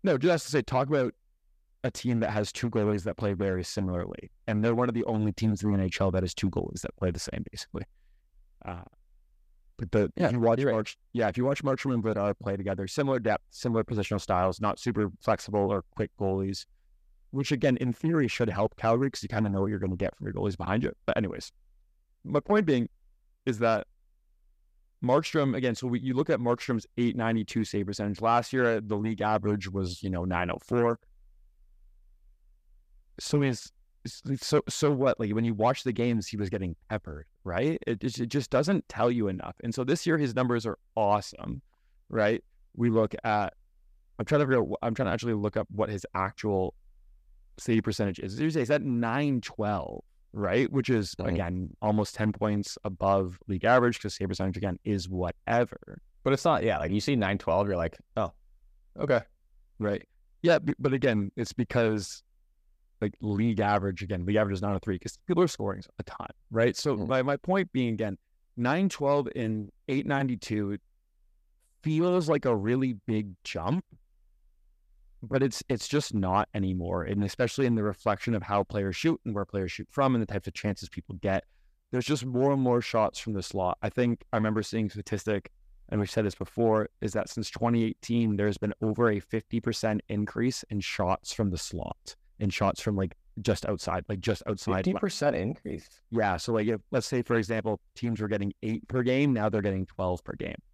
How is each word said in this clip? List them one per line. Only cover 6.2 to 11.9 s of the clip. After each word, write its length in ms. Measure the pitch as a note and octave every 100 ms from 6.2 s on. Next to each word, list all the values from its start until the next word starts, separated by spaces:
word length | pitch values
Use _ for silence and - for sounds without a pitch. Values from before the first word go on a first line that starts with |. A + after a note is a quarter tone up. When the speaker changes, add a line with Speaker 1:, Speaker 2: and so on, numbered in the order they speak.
Speaker 1:
has 100 | F2+
two 160 | - F#2+
goalies 320 | F2+ - -
that 140 | - -
play 160 | F#2
the 80 | F2
same, 240 | - - -
basically. 320 | G2 - - - _ _ _ _ _ - _
Uh, 200 | - F2 - _ _ _ _ _ _ _ _ -
but 140 | F2+
the, 200 | A2 G2+ -
Speaker 2:
Yeah, 120 | E3
Speaker 1:
if 60 |
you 60 | A#2+
watch 200 | A#2 A#2
Speaker 2:
you're 80 | C3+
right. 80 | A2+
Speaker 1:
March, 220 | G#2+ - _
yeah, 140 | A#2+ G#2+
if 100 | F#2+
you 80 | B2+
watch 180 | C#3+
Markstrom 300 | C#3+ C3+ C#3